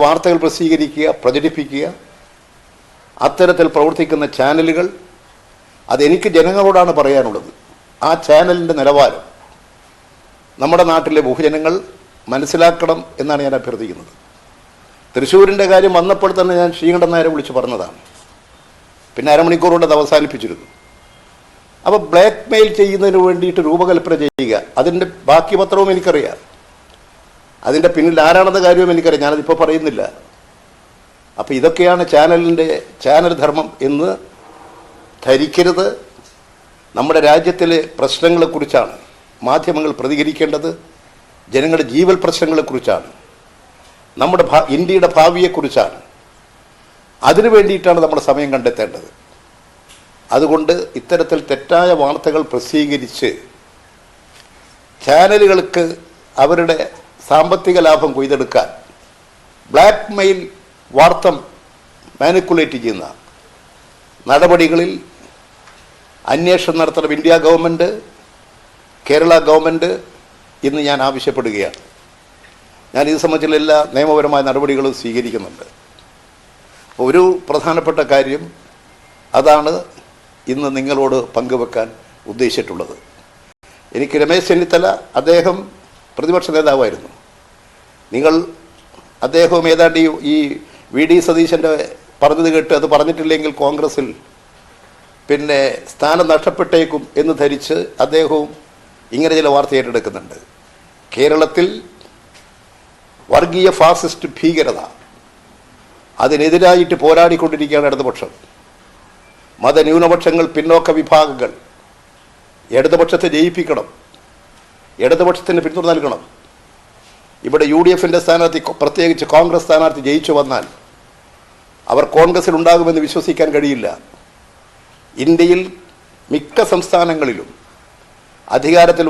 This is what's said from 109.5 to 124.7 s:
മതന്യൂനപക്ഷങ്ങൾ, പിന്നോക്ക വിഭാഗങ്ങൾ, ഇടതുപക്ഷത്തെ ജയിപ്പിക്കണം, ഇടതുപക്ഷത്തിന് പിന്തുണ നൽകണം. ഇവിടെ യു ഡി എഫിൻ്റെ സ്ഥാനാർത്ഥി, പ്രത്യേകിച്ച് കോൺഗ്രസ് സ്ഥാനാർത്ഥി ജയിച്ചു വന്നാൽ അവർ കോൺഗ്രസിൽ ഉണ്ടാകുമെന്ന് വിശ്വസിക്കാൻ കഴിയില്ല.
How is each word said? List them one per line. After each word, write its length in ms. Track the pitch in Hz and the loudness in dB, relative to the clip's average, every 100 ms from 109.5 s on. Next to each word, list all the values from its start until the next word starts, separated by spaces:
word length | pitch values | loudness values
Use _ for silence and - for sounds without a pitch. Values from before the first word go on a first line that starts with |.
| - | -4
മതന്യൂനപക്ഷങ്ങൾ, 840 | 123 147 151 165 170 175 165 165 160 160 | 0 2 2 2 2 2 0 -2 -2 -4
പിന്നോക്ക 340 | 156 165 160 156 | 2 2 2 -2
വിഭാഗങ്ങൾ, 500 | 147 156 151 131 120 - - _ _ _ _ _ _ _ _ _ - 120 | 2 2 2 -2 -8 -10 -20 _ _ _ _ _ _ _ _ _ -4 0
ഇടതുപക്ഷത്തെ 500 | 151 170 165 175 175 151 | 2 2 2 0 -2 0
ജയിപ്പിക്കണം, 500 | 170 170 147 131 104 - _ _ _ _ _ _ _ _ _ - | 0 -2 -4 -6 -8 -18 _ _ _ _ _ _ _ _ _ -6
ഇടതുപക്ഷത്തിന് 560 | 120 165 180 175 - 170 160 | 0 2 0 -2 -4 -4 -4
പിന്തുണ 200 | 165 170 | -4 -2
നൽകണം. 280 | 160 143 110 - _ _ _ _ _ _ _ _ _ _ _ - | -2 -4 -8 -12 _ _ _ _ _ _ _ _ _ _ _ -2
ഇവിടെ 180 | 151 208 | 0 2
യു 80 | 156 175 | 4 2
ഡി 40 | |
എഫിൻ്റെ 260 | 185 175 170 | 2 0 0
സ്ഥാനാർത്ഥി, 360 | 170 165 170 165 147 - | 0 0 0 -2 -8 -4
പ്രത്യേകിച്ച് 420 | 147 - 170 165 151 | -4 -2 -2 -2 2
കോൺഗ്രസ് 320 | 156 170 170 160 | 2 2 0 0
സ്ഥാനാർത്ഥി 360 | 160 160 151 135 | 2 2 -2 -4
ജയിച്ചു 240 | 156 156 147 | -2 0 -2
വന്നാൽ 260 | 135 123 80 - _ _ _ _ _ _ _ _ _ _ - | 0 -4 -8 -16 _ _ _ _ _ _ _ _ _ _ -2
അവർ 120 | 131 143 151 | -2 0 2
കോൺഗ്രസിൽ 380 | 170 180 180 165 | 4 2 0 0
ഉണ്ടാകുമെന്ന് 420 | 170 170 165 160 151 | 4 4 2 0 -2
വിശ്വസിക്കാൻ 420 | 175 170 147 156 147 | -4 -4 -2 0 0
കഴിയില്ല. 320 | 143 131 98 82 - - _ _ _ _ _ | -2 -4 -8 -10 -18 -20 _ _ _ _ _